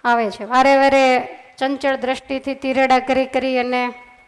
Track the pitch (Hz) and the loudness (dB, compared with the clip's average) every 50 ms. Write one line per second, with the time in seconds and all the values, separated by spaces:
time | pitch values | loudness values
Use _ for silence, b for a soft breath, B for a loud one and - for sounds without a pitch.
0 | - 240 240 233 226 202 190 - 208 208 247 262 262 277 277 269 269 277 269 269 | 0 0 0 0 0 -4 -6 -10 -8 0 2 4 4 4 4 4 4 4 4 4
1 | 269 262 254 247 - - - - - - _ - 269 269 277 269 294 277 269 262 | 4 4 2 0 -2 -6 -14 -20 -20 -20 _ -6 -4 -4 -4 -2 -2 -4 -2 -2
2 | 220 254 262 262 - - 269 262 269 277 269 269 - 262 262 262 269 262 254 254 | -4 -6 -6 -6 -6 -8 -8 -8 -6 -8 -8 -6 -6 -4 0 0 2 2 2 0
3 | 254 262 269 262 262 262 262 262 254 269 254 247 240 247 247 247 247 247 247 - | 0 0 -2 -2 -2 -2 -4 -4 -2 -2 -2 -2 -2 -2 -4 -4 -4 -6 -8 -12
4 | - - - _ _ | -20 -20 -20 _ _